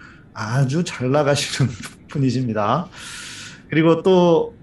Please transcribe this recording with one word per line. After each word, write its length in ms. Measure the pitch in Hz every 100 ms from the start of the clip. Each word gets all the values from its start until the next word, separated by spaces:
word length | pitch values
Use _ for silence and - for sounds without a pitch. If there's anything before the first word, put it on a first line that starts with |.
| - - -
아주 520 | - 107 123 135 147
잘 260 | 170 - 127
나가시는 600 | 143 139 143 - - 123 - -
<laughs> 200 | - -
분이십니다. 800 | 151 135 120 127 107 104 139 180 - - - - - - - -
그리고 340 | 147 165 165
또, 540 | 180 185 175 165 - -